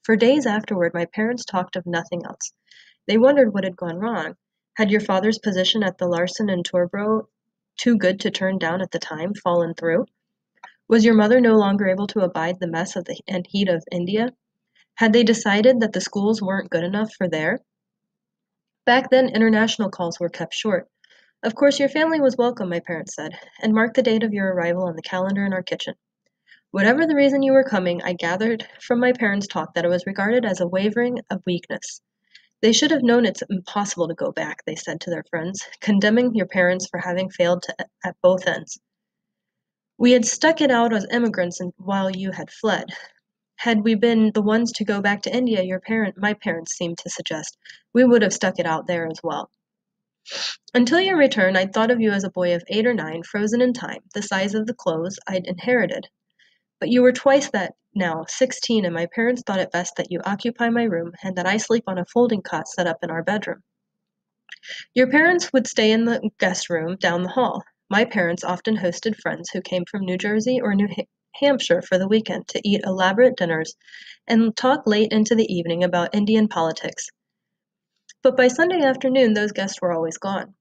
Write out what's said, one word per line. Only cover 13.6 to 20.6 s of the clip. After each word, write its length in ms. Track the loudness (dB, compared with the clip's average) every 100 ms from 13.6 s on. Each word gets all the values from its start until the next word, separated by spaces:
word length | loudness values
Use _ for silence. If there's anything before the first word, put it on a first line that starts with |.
| 0
of 160 | 0 -2
India? 380 | -6 -2 -2 -2 _ _ _ _ _ _
Had 180 | 0 4
they 100 | 6
decided 580 | 6 2 2 4 4 4
that 120 | 2
the 80 | -2
schools 400 | -4 -2 0 0
weren't 300 | -2 -4 -2
good 140 | -4
enough 280 | -2 -2 -4
for 140 | -4 -4
there? 320 | -2 -2 -4 _ _ _ _ _ _ _ _ _ _ _ _ 2
Back 240 | 2 4
then, 180 | 4 4
international 600 | 4 4 4 2 0 -4
calls 280 | -4 -6 -4
were 120 | -6
kept 240 | -6 -8
short. 340 | -4